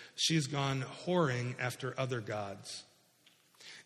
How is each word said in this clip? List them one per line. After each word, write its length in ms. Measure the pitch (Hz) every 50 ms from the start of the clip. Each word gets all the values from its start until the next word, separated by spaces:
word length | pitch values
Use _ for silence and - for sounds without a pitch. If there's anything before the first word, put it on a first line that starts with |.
| - - -
"She's 320 | - - - 160 160 139
gone 380 | 131 143 143 139 139 135 135 127 - - - -
whoring 500 | 175 180 180 165 135 123 123 120 123 123 -
after 340 | 127 127 - - 135 127 -
other 240 | - 135 123 131 120
gods." 640 | 104 110 107 104 101 98 98 98 - - - - - - _ _ _ _ _ _ _ - - _ _ _ _ - - - - - -